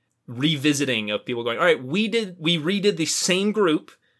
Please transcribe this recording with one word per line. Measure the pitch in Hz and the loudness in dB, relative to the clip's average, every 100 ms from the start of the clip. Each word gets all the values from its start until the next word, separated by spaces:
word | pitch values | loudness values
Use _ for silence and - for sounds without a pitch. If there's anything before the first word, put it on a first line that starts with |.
| _ _ - | _ _ -14
revisiting | 120 147 147 147 139 139 113 104 | -2 0 2 0 2 0 -2 -2
of | 104 - | -4 -4
people | 120 | -4
going, | 117 117 | -4 0
"All | 170 | 2
right, | 160 | 2
we | 127 175 220 | 0 -2 0
did, | 226 202 175 | -2 -4 -4
we | 160 175 | -2 0
redid | 151 202 202 160 | 0 0 0 0
the | 156 | -2
same | - - 185 202 | 0 0 2 2
group | 214 185 156 - - _ _ | 2 2 2 -2 -20 _ _